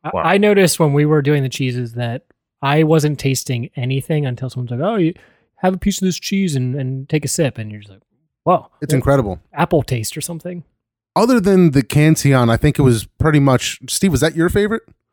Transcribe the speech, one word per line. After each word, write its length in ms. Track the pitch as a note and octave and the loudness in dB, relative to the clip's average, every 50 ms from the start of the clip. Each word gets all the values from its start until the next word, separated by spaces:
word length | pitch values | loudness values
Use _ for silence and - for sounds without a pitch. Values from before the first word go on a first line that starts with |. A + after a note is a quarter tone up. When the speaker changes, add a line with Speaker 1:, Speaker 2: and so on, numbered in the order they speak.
Speaker 1:
I, 80 | - D#3 | -10 -6
Speaker 2:
Wow. 100 | F#3 F2+ E2 | -6 -2 0
Speaker 1:
I 140 | D#3+ F#3 G3+ | 0 2 2
noticed 420 | G#3 G#3 G#3 G3 F#3+ D#3+ - - | 4 4 4 4 4 2 2 0
when 120 | E3+ D3 | 0 2
we 120 | C#3 D3 D3 | 2 2 2
were 180 | D3+ D#3 D3+ | 2 2 2
doing 220 | C#3 C#3+ D3+ C#3+ C3+ | 2 2 0 0 0
the 40 | C3 | -4
cheeses 440 | - - C#3 B2+ A#2+ B2+ B2 A2+ | -4 -4 -4 -4 -4 -6 -8 -8
that 320 | A#2 A#2+ A#2+ A#2 A#2+ C3+ _ _ _ _ _ _ _ _ | -6 -6 -6 -6 -6 -8 _ _ _ _ _ _ _ _
I 200 | - C#3 D3 D#3+ | -2 0 2 2
wasn't 360 | D#3+ D3+ E3 D#3 C#3+ D3+ D3 - | 2 4 2 2 2 0 -4 -2
tasting 500 | - C3+ C3+ - - - C3 A#2+ A#2+ - _ | -2 -2 -2 -2 -4 -6 -6 -6 -6 -8 _
anything 500 | - B2 B2+ C3 C3+ - - D#3+ D3+ D3 | -8 -4 -4 -4 -4 -4 -2 -4 -2 -2
until 240 | C3 B2 - C3+ B2 | -4 -6 -6 -8 -8
someone's 220 | - B2 B2 A#2 | -8 -8 -8 -8
like, 80 | A#2+ A#2+ | -6 -4
"Oh, 160 | D#3 G3+ A#3 | -4 -2 0
you 180 | G#3+ E3+ D#3+ F3+ - _ _ _ _ _ _ _ | 0 0 -2 -2 -6 _ _ _ _ _ _ _
have 180 | _ - F#3 F#3+ | _ -2 -2 -2
a 40 | F3+ | 0
piece 200 | - G#3 F#3+ - | -2 -4 -2 -2
of 40 | F#3+ | -4
this 120 | F#3 E3+ - | -4 -4 -4
cheese 380 | - - G3 G3 G3 F3+ C#3+ | -8 -6 -4 -2 -2 -2 -2
and, 180 | C3 B2+ B2+ B2+ | -2 -4 -4 -4
and 340 | C#3+ C3 B2+ C3+ C3+ C3+ _ | -4 -6 -6 -6 -8 -6 _
take 160 | D#3+ D3+ D3 | -4 -4 -2
a 40 | C3 | -4
sip," 280 | - - E3 C3 - | -2 -2 -2 -2 -2
and 140 | - A2 G#2+ | -6 -12 -12
you're 100 | G#2 G#2 | -14 -18
just 120 | G2+ G2+ | -20 -20
like, 100 | F#2+ _ _ _ _ _ _ _ _ _ | -20 _ _ _ _ _ _ _ _ _
"Whoa, 260 | _ F3 F3+ - - _ _ _ | _ 0 0 0 -2 _ _ _
Speaker 3:
It's 100 | D3+ - | -4 -2
Speaker 1:
it-, 40 | D3 | -2
Speaker 3:
incredible. 420 | C3 A#2+ C#3 C#3 C#3 A#2+ G2+ F2+ - _ _ | 0 2 2 2 2 0 -2 -6 -10 _ _
Speaker 1:
apple 320 | - C#3+ E3 - F3+ D3+ B2+ | -4 -4 -2 0 0 -2 0
taste 320 | - C3 A#2 A2 - - | -2 -6 -6 -6 -8 -10
or 40 | D#3 | -10
something." 440 | - - E3+ D#3+ - F3+ F3+ F3 - _ _ _ _ _ _ _ _ _ _ | -10 -10 -12 -12 -12 -12 -12 -12 -16 _ _ _ _ _ _ _ _ _ _
Speaker 3:
Other 220 | F3+ A3 A#3+ C4 A#3+ | 0 2 4 4 2
than 320 | F3 G3+ G3 F#3 F3+ D#3+ | 4 4 4 6 6 6
the 120 | B2+ C#3 C3 | 4 2 0
Cantillon, 680 | _ - D3+ D3+ D#3 D#3+ - - C#3+ C3+ B2+ A#2+ A#2 | _ 2 4 4 4 4 4 2 2 4 4 4 2
I 60 | A2+ | 2
think 200 | A#2 - D3+ C3+ | 2 2 0 2
it 60 | - | 4
was 220 | C#3+ C3 A#2+ G#2+ - - _ _ | 2 2 2 2 -2 -10 _ _
pretty 200 | - D#3+ D3+ D3 | 0 2 4 4
much, 400 | C#3 C#3 B2+ A#2+ - - - - - B2 | 4 4 2 2 0 -4 -10 -10 -10 -8
Steve, 220 | - - - G3 | -4 -2 0 0
was 100 | D#3 A#2 | 2 2
that 140 | D3+ E3 C#3+ | 0 0 0
your 140 | D#3+ D#3+ F3 | 0 -2 0
favorite? 340 | - G#3 G#3 G#3 A3+ A3+ _ _ _ _ _ _ | 0 0 0 0 -4 -6 _ _ _ _ _ _